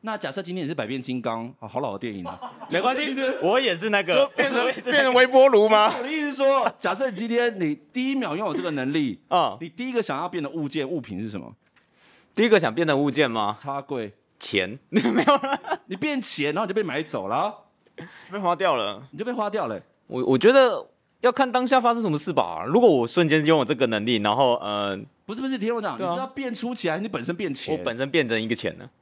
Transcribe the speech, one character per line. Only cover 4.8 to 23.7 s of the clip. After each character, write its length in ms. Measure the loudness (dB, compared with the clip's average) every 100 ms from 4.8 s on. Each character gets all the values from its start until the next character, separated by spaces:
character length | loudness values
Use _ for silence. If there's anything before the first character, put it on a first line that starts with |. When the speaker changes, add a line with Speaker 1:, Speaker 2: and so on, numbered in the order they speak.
Speaker 2:
那 40 | 0
个 40 |
Speaker 3:
变 140 | 2
成 100 | 4
微 100 | 6
波 240 | 6 8 8
炉 200 | 8 8
吗？ 220 | 6 6
Speaker 1:
不 40 |
是， 40 | 2
我 0 | -4
的 40 |
意 80 | -4
思 100 | -4
是 0 | 2
说， 360 | 4 4 0 -2
假 160 | -4
设 160 | -2 -4
今 160 | -4 -2
天 320 | 0 0 0
你 180 | -4 -4 _
第 180 | -4 -2
一 60 | -2
秒 200 | -2 -4
拥 80 |
有 80 | -4
这 80 | -4
个 120 | -4
能 200 | -4 -2
力， 280 | -2 -2 -6 _
Speaker 2:
<laughs> 40 |
嗯。 260 | 0 0 -4
Speaker 1:
你 80 | -14
第 200 | -10 -6
一 40 |
个 100 | -4
想 160 | -4 -6
要 100 | -6
变 140 | -6
的 80 | -6
物 180 | -6 -6
件、 200 | -4 -4
物 120 | -6
品 220 | -8 -10
是 60 | -8
什 100 | -10
么？ 160 | -14 -20 _ _ _ _ -20 -20 _
Speaker 2:
第 80 | 0
一 60 | 4
个 100 | 4
想 160 | 4
变 100 | 0
的 120 | 0 2
物 120 | 2
件 220 | 2 2
吗？ 260 | 2 -2 -4
Speaker 1:
插 200 | -8 -8
柜。 320 | -6 -8 -8 _ _ _
Speaker 2:
钱。 360 | -2 0 0 -6
<laughs> 80 | _
没 100 | 0
有 360 | 2 2 4 2
啦。 200 | 0 -6 -4 -8 -8
Speaker 1:
你 80 |
变 260 | -6 -4 -4
钱， 320 | -4 -4 -2
然 40 | -2
后 100 | -2
你 20 |
就 40 |
被 80 | -4
买 180 | -4 -6
走 280 | -6 -6 -2
了。 260 | -2 -2 -6 _ _ _ -20 -20 -20 -12
Speaker 3:
被 80 | -4
花 200 | -2 0
掉 180 | 0
了。 260 | 0 -2 -6 -14
Speaker 1:
你 60 | -10
就 60 |
被 60 | -6
花 180 | -4 -4
掉 200 | -4 -4
了。 120 | -6 _ _ _
Speaker 2:
我， 160 | -4
我 120 | 2 6
觉 160 | 8
得 320 | 8 6 2 -8 _ _ _
要 100 | 0
看 200 | 2 0
当 140 | 2
下 160 | 2 2
发 140 | 2
生 80 | 0
什 80 | -2
么 80 | -2
事 140 | 0
吧。 320 | 0 0 -2 0
如 140 | 4
果 100 | 6
我 160 | 4 2
瞬 220 | 2 4
间 180 | 4 4
拥 100 | 2
有 80 |
这 80 | 2